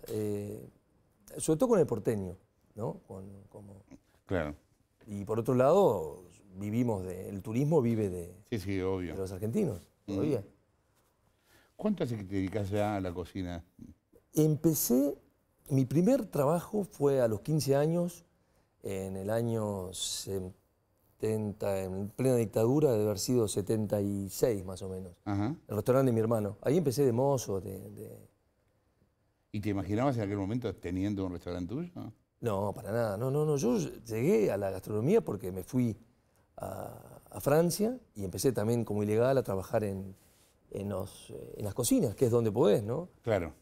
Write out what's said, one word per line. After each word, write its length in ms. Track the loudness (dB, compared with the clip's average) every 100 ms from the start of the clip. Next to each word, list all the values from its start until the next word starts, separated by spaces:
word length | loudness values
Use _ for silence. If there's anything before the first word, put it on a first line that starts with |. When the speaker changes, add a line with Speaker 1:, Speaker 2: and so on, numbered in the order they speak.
| -6
Speaker 1:
eh, 600 | -4 -2 -4 -6 -10 -14 _ _ _ _ _ -16 -6
sobre 220 | 0 2
todo 120 | 4
con 100 | 4
el 60 | 4
porteño, 500 | 2 0 -2 -4 -10 _ _ _ -10
¿no? 240 | -8 -10 _
Con, 160 | -14 -14 -18 -20
como 340 | -20 -20 -20 _ -20 _ _ -2
Speaker 2:
Claro. 280 | -2 -2 -8 _ _ _ _ -12
Speaker 1:
Y 180 | -10
por 160 | -2 -2
otro 140 | 2
lado, 680 | 4 6 8 6 4 -4 -10 -20 -20 -20 -10
vivimos 480 | -4 0 0 -2
de... 240 | -6 -8 -8
El 140 | -10
turismo 400 | -4 -2 4 4
vive 260 | 4 2 0
de, 240 | -2 -10 -16 _
Speaker 2:
Sí, 80 | -6
sí, 200 | -2 -2
obvio. 320 | 0 -2 -4
Speaker 1:
de 40 | -6
los 140 | -8
argentinos, 460 | -6 -4 0 -2 -4 -12 _ -6
Speaker 2:
Ujú. 80 | -2
Speaker 1:
todavía. 280 | 0 -2 -6 _ _ _ _ _ _ _ _ _ _ _ _ -6
Speaker 2:
¿Cuánto 280 | -4 -2
hace 120 | -2 -4
que 60 |
te 120 | -4 -2
dedicas 340 | -2 -2 -2
ya 240 | 0 0 0
a 40 |
la 120 | -4
cocina? 520 | -6 -8 -8 -6 -8 -12 -20 -20 -20 _ _ _
Speaker 1:
Empecé, 840 | 2 4 4 2 2 2 4 2 -2 _ _ _ _ 0
mi 140 | 0
primer 420 | 2 4 4 2 0
trabajo 580 | 0 2 2 -2 -4
fue 360 | -4 2 4 4
a 60 | 2
los 140 | 0
quince 340 | 0 0 4
años, 500 | 2 4 2 -2 -6 _ _ _ _ _ _
en 320 | -8 -6 -6 -6
el 140 | -2
año 600 | 0 0 0 -2 -4 -6
setenta, 1900 | -8 -6 -6 -6 -6 -6 -12 _ _ _ _ _ _ -2 0 -2 -2 -2 -2
en 260 | -2 -4 -6
plena 260 | 0 2 2
dictadura, 560 | 2 2 4 4 4
debe 120 | 4
haber 140 | 2 0
sido 300 | 2 2 2
setenta 520 | 0 0 0 2 0
y 280 | 0 -2 -4
seis 360 | 0 0 0
más 180 | -6 -10
o 60 | -8
menos. 240 | -10 -12 -10
Speaker 2:
Ajá. 300 | -4 -2 -2 -4 -4
Speaker 1:
El 80 | -2
restaurante 340 | 4 4 6
de 40 |
mi 60 | 4
hermano. 360 | 2 0 0 -2
Ahí 140 | 0 2
empecé 260 | 2 4
de 80 | 2
mozo, 480 | 4 2 0 -2 -6
de, 180 | -6 -12 -12
de 380 | -14 -14 -16 -20 _ _ _ _ _ _ _ _ _ _ _ _
Speaker 2:
¿Y 80 | -6
te 80 | -2
imaginabas 460 | -2 -2 0 0 0
en 60 |
aquel 160 | -2 -2
momento 360 | -2 -2 -4
teniendo 520 | -6 -4 -2 -2 -2 -4
un 60 |
restaurante 420 | -6 -8 -6 -6
tuyo? 160 | -8 -8 -12 -14 -16 _ _
Speaker 1:
No, 320 | -2 0 -2
para 160 | -4 -4
nada. 260 | -2 0 -2
No, 140 | -2
no, 140 | 0
no. 120 | 0 0
Yo 200 | 0 0
llegué 720 | -2 -8 -6 0 2 2 2
a 60 | 0
la 140 | -2
gastronomía 500 | -4 -6 -2 2 2
porque 320 | 2 -6 -6
me 100 | -8
fui 340 | -4 0 0 -2 -14 _ _ _ _ -12
a, 640 | -10 -8 -12 -14 -18 -20 -14
a 100 | -4
Francia 580 | 4 6 4 2 -2 -2 -12
y 100 | -8
empecé 280 | -6 0 0
también 320 | 2 2 2
como 180 | 0 0
ilegal 340 | 2 4 4 2
a 60 |
trabajar 420 | 0 -4 -2 -2
en, 320 | 0 -4 -10 -16 _ _ _ _ _
en 140 | -8 -6
los, 420 | -6 -6 -12 -16
eh, 240 | -16 -14 -8
en 60 |
las 100 | -6
cocinas, 400 | -2 2 2 2
que 120 | 2 4
es 40 |
donde 200 | 4 4
podés, 320 | 4 4 4
¿no? 260 | 2 -6 -6 _
Speaker 2:
Claro. 300 | 0 0 0 -8